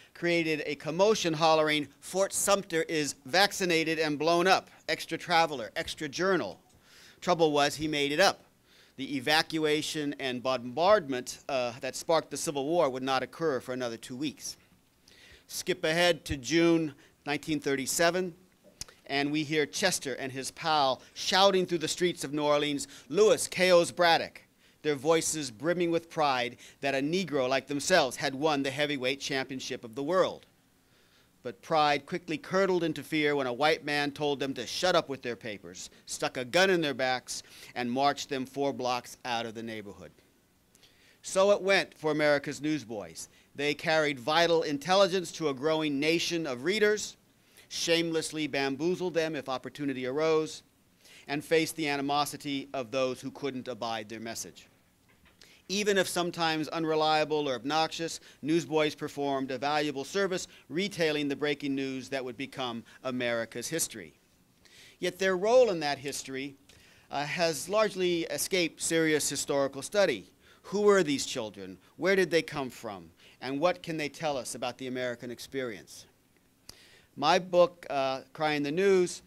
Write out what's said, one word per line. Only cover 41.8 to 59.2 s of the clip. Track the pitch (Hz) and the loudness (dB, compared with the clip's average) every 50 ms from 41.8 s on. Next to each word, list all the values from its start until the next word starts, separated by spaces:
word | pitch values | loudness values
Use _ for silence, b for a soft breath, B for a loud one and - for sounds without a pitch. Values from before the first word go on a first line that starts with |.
| 151 - - - | 2 0 -4 -4
for | 151 156 | -2 -2
America's | 147 151 151 147 147 139 143 151 127 117 | 0 2 4 4 4 2 0 -4 -8 -6
newsboys. | 143 151 156 139 113 104 117 104 90 82 80 - - - b b b b b | -4 -4 -4 -4 -4 -8 -10 -10 -10 -10 -14 -16 -18 -18 b b b b b
They | 135 143 147 151 | -2 0 0 0
carried | 147 - 165 160 160 151 147 143 127 | 0 0 0 2 2 2 2 0 -2
vital | 117 147 151 165 170 165 165 160 156 | -2 0 4 4 4 6 4 4 2
intelligence | 156 143 139 143 170 185 202 196 180 175 190 170 - - | 0 -2 -2 0 2 4 6 6 6 4 0 -2 -4 -6
to | - 160 147 | -4 -2 -2
a | 139 | -2
growing | 123 139 160 160 156 156 151 143 135 | 0 0 0 0 2 0 0 -2 0
nation | 147 160 165 170 165 - 170 170 160 | 2 2 2 2 0 -2 -2 -4 -4
of | 143 123 120 131 | -4 -6 -4 -2
readers, | 175 208 214 214 208 214 202 - - - _ _ _ b b b b b b b b | -2 0 2 2 2 2 0 -4 -8 -12 _ _ _ b b b b b b b b
shamelessly | - - - 170 165 165 170 165 160 160 151 - 151 156 151 143 | -8 -4 0 2 2 2 2 2 0 -2 -2 -4 -4 -4 -4 -2
bamboozled | 139 139 139 135 135 127 156 175 180 170 180 180 156 | 0 0 0 0 0 0 0 0 0 0 -2 -2 0
them | 165 160 160 156 | 0 0 0 -2
if | 139 - 135 | -6 -6 -4
opportunity | 131 123 - 127 - 147 147 143 131 127 127 | -6 -6 -6 -8 -10 -6 -4 -4 -4 -4 -4
arose, | 123 131 151 156 160 156 156 156 156 - - - _ _ _ _ _ _ B B B B B B B | -4 -2 0 2 2 2 2 0 -2 -6 -12 -18 _ _ _ _ _ _ B B B B B B B
and | 143 151 147 | -6 -6 -2
faced | - 165 160 160 - - - | 2 2 2 2 0 -2 -4
the | 160 143 | -4 -2
animosity | 143 143 139 143 143 147 143 - - 139 - 147 139 135 135 139 - | -2 -2 -2 0 0 0 0 -2 -4 -8 -8 -6 -6 -6 -6 -6 -6
of | 135 123 107 | -8 -6 -4
those | 120 135 131 127 127 - | -2 0 0 0 -2 -6
who | - 131 | -10 -12
couldn't | - - 143 139 127 127 113 123 | -10 -8 -8 -6 -6 -8 -8 -10
abide | 123 104 120 117 113 110 107 104 | -8 -6 -6 -6 -4 -6 -8 -10
their | 113 110 | -12 -10
message. | 113 117 107 - - 85 80 - - _ _ _ _ _ _ _ _ _ _ _ _ _ _ - B B B B B B | -10 -10 -10 -10 -10 -12 -14 -20 -20 _ _ _ _ _ _ _ _ _ _ _ _ _ _ -20 B B B B B B
Even | 185 208 208 208 202 190 | -2 0 2 2 2 2
if | 175 - | 2 0
sometimes | - 180 170 175 165 170 170 160 156 156 151 - | 0 -2 -2 -2 -2 0 0 0 0 0 -2 -4
unreliable | - 165 165 156 156 156 156 156 156 156 156 147 156 151 147 139 | -4 -4 -2 0 2 2 2 4 4 2 2 2 0 -2 -2 -2
or | 127 | -4
obnoxious, | 117 107 139 151 160 160 156 - - 165 156 - - B B B B | -4 -4 -2 0 0 0 0 -2 -6 -8 -8 -8 -10 B B B B
newsboys | B 139 160 170 147 123 156 156 151 156 147 | B 0 0 0 0 0 0 0 0 0 -2
performed | - 156 143 - 143 | -4 -10 -10 -6 -4